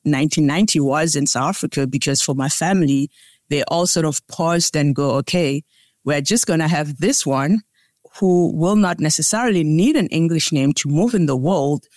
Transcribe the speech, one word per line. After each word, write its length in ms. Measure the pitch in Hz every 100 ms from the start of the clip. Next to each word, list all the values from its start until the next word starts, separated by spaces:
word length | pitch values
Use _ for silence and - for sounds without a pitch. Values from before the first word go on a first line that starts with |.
| 147
nineteen 420 | 139 151 - 147
ninety 320 | 160 208 156
was 360 | 135 147 165 147
in 120 | 143
South 220 | 123 143
Africa, 360 | 196 - - 135
because 360 | 139 143 139
for 140 | - 135
my 140 | 135
family, 640 | - 160 190 147 139 147 _ - _ -
they 140 | 143
all 220 | - 170 175
sort 220 | 175 156
of 180 | 139 -
paused 480 | - 165 170 - 156
and 200 | 147 139
go, 160 | 143 127
"Okay, 420 | - 180 147 143 - _ _ _
we're 180 | 135 147
just 260 | 143 233 -
gonna 200 | 160 156
have 300 | 151 151 143
this 300 | 185 277 143
one 340 | 135 143 214 - _ _ _ - -
who 340 | 190 180 175 156
will 200 | 170 208
not 240 | 185 175
necessarily 640 | 160 165 156 214 247 185
need 320 | 151 160 226 311
an 120 | 175
English 440 | 165 165 165 -
name 220 | 147 139
to 160 | - 139
move 240 | 147 233
in 140 | 220 156
the 100 | 127
world, 480 | 143 185 139 147 -